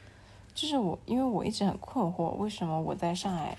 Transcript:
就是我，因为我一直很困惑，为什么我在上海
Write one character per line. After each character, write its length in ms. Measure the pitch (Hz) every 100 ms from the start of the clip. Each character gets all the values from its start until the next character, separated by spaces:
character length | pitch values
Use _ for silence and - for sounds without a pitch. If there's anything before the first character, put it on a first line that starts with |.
| - - - - -
就 140 | - 302
是 100 | 285
我， 220 | 190 - -
因 100 | 247
为 60 |
我 220 | 262 190
一 60 | 208
直 140 | 220
很 140 | 202 -
困 260 | - 269 175
惑， 280 | 180 170
为 160 | - 214
什 160 | 202 170
么 120 | 156
我 100 | 156
在 220 | 143 170
上 180 | 180 196
海 240 | 175 147